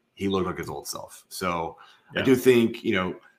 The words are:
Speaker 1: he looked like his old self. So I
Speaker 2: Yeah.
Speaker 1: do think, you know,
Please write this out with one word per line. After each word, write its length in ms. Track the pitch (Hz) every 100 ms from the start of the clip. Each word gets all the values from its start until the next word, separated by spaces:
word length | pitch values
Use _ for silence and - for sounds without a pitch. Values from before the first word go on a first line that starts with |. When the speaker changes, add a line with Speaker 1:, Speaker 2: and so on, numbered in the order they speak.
| _
Speaker 1:
he 160 | - 98
looked 180 | 95 90
like 120 | 80
his 100 | 73
old 180 | 69 -
self. 380 | - - - _
So 480 | - 92 87 82 - - _ _ 85
I 40 |
Speaker 2:
Yeah. 60 | 107
Speaker 1:
do 120 | 127
think, 480 | 127 120 113 - 113
you 80 |
know, 220 | 98 92 - -